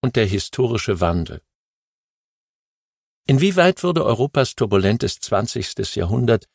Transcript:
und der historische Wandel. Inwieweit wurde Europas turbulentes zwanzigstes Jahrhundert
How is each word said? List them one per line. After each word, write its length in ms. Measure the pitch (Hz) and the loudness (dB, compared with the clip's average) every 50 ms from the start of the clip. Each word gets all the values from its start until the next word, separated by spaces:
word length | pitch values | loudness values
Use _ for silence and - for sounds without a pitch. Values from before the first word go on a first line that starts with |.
und 160 | - 127 - | -4 -2 0
der 80 | 120 110 | 0 0
historische 720 | 98 98 98 - - - - 127 120 117 107 - - 101 85 | 2 0 -2 -4 -4 -2 -2 -2 0 0 -2 -2 -2 -2 0
Wandel. 420 | 92 85 85 87 82 80 - - _ _ _ _ _ _ _ _ _ _ _ _ _ _ _ _ _ _ _ _ _ _ _ _ _ _ _ _ _ _ _ _ _ _ _ _ _ - | 0 0 0 0 -2 -4 -8 -16 _ _ _ _ _ _ _ _ _ _ _ _ _ _ _ _ _ _ _ _ _ _ _ _ _ _ _ _ _ _ _ _ _ _ _ _ _ 2
Inwieweit 520 | 135 135 165 196 185 185 170 185 190 - - | 2 4 4 2 4 4 4 4 4 2 -2
wurde 200 | 180 175 165 - | -2 0 0 2
Europas 520 | 110 117 110 131 143 _ 143 131 - - | 0 0 0 0 -2 _ 0 0 0 0
turbulentes 680 | - 120 101 101 98 95 98 107 120 - - - - | -4 -2 2 2 2 4 2 0 0 -2 -4 -6 -8
zwanzigstes 760 | - - - 98 107 - - - - - - - 95 - - | -6 -2 -2 -2 -2 -2 -6 -8 -8 -8 -6 -8 -8 -6 -4
Jahrhundert 540 | - 90 87 104 127 123 117 117 104 - _ _ | -4 -4 -2 0 0 2 2 2 0 0 _ _